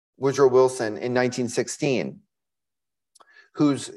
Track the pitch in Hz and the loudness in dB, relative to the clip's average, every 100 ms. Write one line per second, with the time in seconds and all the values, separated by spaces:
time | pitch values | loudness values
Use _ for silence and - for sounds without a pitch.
0 | _ - 135 135 135 127 131 131 113 104 | _ -4 -4 4 4 6 4 2 -6 -4
1 | 120 123 123 123 117 - 117 - 151 120 | -4 0 0 -2 -4 -4 -6 -4 -2 -2
2 | 69 - _ _ _ _ _ _ _ _ | -4 -10 _ _ _ _ _ _ _ _
3 | _ _ _ _ - - 147 131 - | _ _ _ _ -16 0 0 0 -6